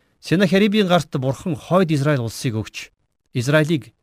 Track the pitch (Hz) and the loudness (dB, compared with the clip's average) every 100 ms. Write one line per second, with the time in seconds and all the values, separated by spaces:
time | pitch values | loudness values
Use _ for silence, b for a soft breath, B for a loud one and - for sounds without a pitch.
0 | _ _ - 170 196 190 214 214 185 175 | _ _ -4 0 2 4 2 2 2 2
1 | - 151 131 - 180 147 - 180 170 147 | 0 -4 -4 -4 -6 -8 0 0 2 0
2 | 143 139 113 - 135 110 - - - _ | 0 0 -2 -6 -4 -4 -6 -12 -18 _
3 | _ _ _ 135 120 156 156 165 - _ | _ _ _ -6 0 2 2 -2 -4 _